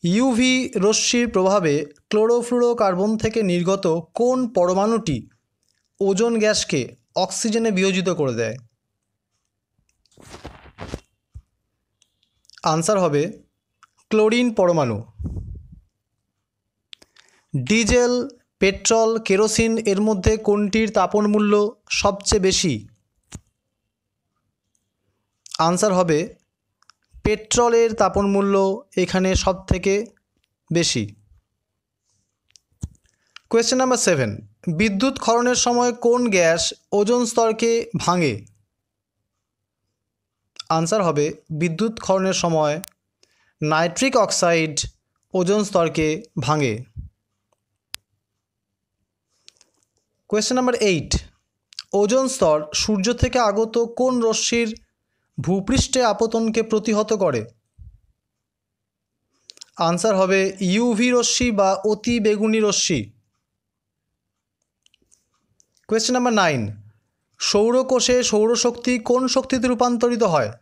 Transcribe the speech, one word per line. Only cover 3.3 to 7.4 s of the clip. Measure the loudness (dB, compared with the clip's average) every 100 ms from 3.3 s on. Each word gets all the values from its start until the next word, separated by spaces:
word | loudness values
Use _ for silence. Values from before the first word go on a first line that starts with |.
| -2
নির্গত | 0 0 0 0 0 -2 -4
কোন | -2 0 0 -2
পরমাণুটি | 0 0 2 2 0 -2 -6 -8 _ _ _ _ _ _ _
ওজোন | -2 0 0 2
গ্যাসকে | 0 0 -2 -4 -4 -12 _ -4
অক্সিজেনে | -2 -2